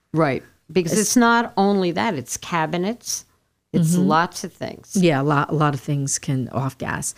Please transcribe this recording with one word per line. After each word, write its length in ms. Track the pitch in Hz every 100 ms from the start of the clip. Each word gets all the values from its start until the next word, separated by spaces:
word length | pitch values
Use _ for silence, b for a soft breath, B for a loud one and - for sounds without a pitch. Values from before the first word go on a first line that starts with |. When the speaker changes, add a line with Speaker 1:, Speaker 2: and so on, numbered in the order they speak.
| _
Speaker 1:
Right. 300 | 156 151 131 - _ -
Because 220 | 156 170
Speaker 2:
It's 80 | -
Speaker 1:
it's 140 | 202 247
not 360 | 233 233 240 -
only 340 | 196 202 185
that, 220 | 170 226
it's 220 | 156 117 -
cabinets, 840 | - 170 156 175 185 240 - - - _ _ _ _
it's 200 | 165 160
Speaker 2:
Mm-hmm. 120 | 180 185
Speaker 1:
lots 360 | 156 180 -
of 80 | 180
things. 420 | - - - - 202
Speaker 2:
Yeah, 260 | 175 135
a 20 |
lot, 240 | 143 143 -
a 40 |
lot 180 | 151 151
of 80 | 139
things 380 | - 143 139 -
can 300 | - 131 120
off-gas. 640 | 113 131 - - - -